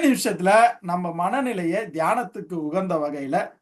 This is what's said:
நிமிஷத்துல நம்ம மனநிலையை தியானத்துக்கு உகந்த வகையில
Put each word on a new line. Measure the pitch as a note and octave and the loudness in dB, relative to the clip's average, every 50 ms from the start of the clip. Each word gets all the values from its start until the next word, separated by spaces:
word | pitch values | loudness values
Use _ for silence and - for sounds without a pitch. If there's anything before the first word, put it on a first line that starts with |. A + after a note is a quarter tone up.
| D#4+ | 6
நிமிஷத்துல | C#4 B3 - - A#3 F#3 D#3+ F3+ F#3+ G#3 A3+ A#3 A#3+ - - | 4 2 2 0 -2 -2 0 2 4 6 8 6 6 4 0
நம்ம | - F3 F3 F3+ F3+ E3+ | -6 -6 -4 -4 -4 -4
மனநிலையை | E3 E3+ F3 G3 A#3+ C#4 C4 B3+ A3 F#3 F3 E3 F3+ G#3+ A3 | -4 -2 -2 0 0 0 -2 -2 -2 -2 -2 -2 -2 -2 -4
தியானத்துக்கு | F3+ D3 D#3+ D#3+ E3+ A3 B3 A3+ - - G#3+ E3 D#3 F3+ | -4 -2 0 0 2 2 0 -2 -6 -8 -12 -12 -8 -8
உகந்த | E3 D3+ D3+ D#3 F#3+ F#3+ F#3 E3+ | -6 -6 -2 -2 -2 -2 -2 -2
வகையில | D#3 D3 D3 C#3+ C#3+ C#3 C3 D#3 F#3+ A3 - - _ | -2 -2 -2 -4 -6 -6 -2 -2 -2 -2 -4 -10 _